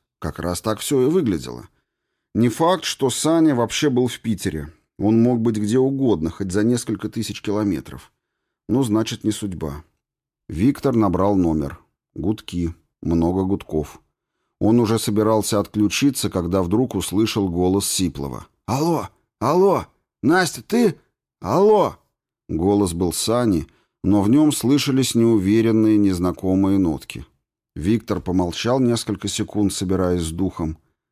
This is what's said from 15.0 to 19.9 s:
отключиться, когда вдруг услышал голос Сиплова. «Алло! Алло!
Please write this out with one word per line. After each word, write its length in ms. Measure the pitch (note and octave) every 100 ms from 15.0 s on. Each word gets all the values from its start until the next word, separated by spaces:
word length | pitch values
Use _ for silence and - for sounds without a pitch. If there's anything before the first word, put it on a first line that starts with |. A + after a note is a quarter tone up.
| - G#2 G#2+ A2 G2+ G#2+
отключиться, 680 | G2+ G#2+ G#2 - C#3 - G2+
когда 340 | F#2 E2+ F#2+
вдруг 320 | F2+ G#2+ B2+
услышал 540 | G2 E2+ F#2 A2 A2+ G2
голос 400 | E2+ F2+ G2 G2
Сиплова. 580 | - F2+ C#2 C#2 A#1 - _ -
«Алло! 420 | B2 E3 D#3+ G2 _ _ -
Алло! 460 | A2+ E3+ G3 D3+ D#2+